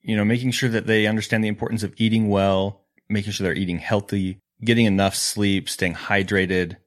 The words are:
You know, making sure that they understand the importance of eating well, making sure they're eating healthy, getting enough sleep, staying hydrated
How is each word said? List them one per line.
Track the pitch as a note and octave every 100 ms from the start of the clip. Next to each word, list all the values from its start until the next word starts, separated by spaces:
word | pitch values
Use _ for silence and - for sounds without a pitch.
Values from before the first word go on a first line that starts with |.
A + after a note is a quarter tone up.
You | - A2
know, |
making | G#2 A#2+ B2+
sure | A#2+ B2+
that | A2+ G2+
they | A2 G#2
understand | G#2+ G#2 A2+
the | G#2+
importance | G2+ - A2
of | G2 -
eating | A2+ A2+ G#2+
well, | G2+ G2 F#2+ G2 G2+ _ _ _
making | - A2+
sure | G2+
they're | F#2+
eating | D#2 F#2+ E2+
healthy, | - G#2+ G2 G2+ F#2+ F#2 _ _
getting | A2+ A#2 A2+
enough | G2 G2
sleep, | - - - G2+ G2 -
staying | - F#2
hydrated | D#2+ - G2+ F#2+ G2+ F#2 F#2 F2 F2